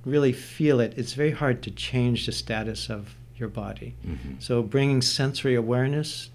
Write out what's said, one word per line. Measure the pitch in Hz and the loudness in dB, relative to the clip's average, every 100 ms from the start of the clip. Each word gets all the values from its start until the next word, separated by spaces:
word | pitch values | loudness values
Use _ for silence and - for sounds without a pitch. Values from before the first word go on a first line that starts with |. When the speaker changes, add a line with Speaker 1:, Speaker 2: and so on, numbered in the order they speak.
| 131 | 0
Speaker 1:
really | 147 135 | 4 4
feel | 123 - - 151 127 | 2 -6 0 4 6
it, | 113 131 | 4 0
it's | 117 | -6
very | 135 151 | 0 0
hard | 147 143 123 | 2 0 0
to | - | -4
change | - - 127 123 113 - | -8 -2 2 2 2 -2
the | |
status | - - 110 110 107 - | -4 -4 -4 -2 -6 -6
of | 107 98 - - - | -8 -10 -16 -20 -8
your | 110 | -6
body. | 110 101 104 - - 95 | -6 -8 -8 -12 -10 -8
Speaker 2:
Mm-hmm. | 73 69 65 | -8 -8 -10
Speaker 1:
So | - 120 | 0 0
bringing | 104 139 139 135 | 2 2 4 4
sensory | 127 - 135 127 135 120 | 2 2 0 0 2 2
awareness | 113 123 131 147 151 - - | 2 2 2 0 -2 -8 -12